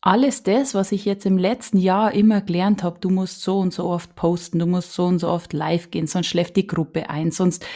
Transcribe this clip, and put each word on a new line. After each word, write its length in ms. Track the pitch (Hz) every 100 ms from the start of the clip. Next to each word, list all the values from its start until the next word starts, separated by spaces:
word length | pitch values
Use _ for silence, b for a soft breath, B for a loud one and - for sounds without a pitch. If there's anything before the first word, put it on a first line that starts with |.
alles 420 | - 202 269 -
das, 320 | - 214 277
was 180 | 196 196
ich 120 | 202
jetzt 220 | 202 196 202
im 120 | 190
letzten 400 | 185 247 - 196
Jahr 340 | 185 185 220
immer 280 | - 214 208
gelernt 420 | 196 170 190 202
hab, 180 | 180 170
du 100 | 185
musst 320 | 185 185 -
so 160 | - 196
und 140 | 185
so 140 | - 175
oft 280 | 175 -
posten, 440 | - 170 175 175 170
du 80 | 170
musst 260 | 180 175
so 140 | - 180
und 120 | 180
so 100 | 170
oft 240 | 175 -
live 380 | 147 156 170 -
gehen, 160 | 165 160
sonst 200 | 185 170
schläft 300 | 175 170 -
die 100 | 190
Gruppe 420 | 165 156 - 156
ein, 200 | 151 160
sonst, 360 | 156 185 165 B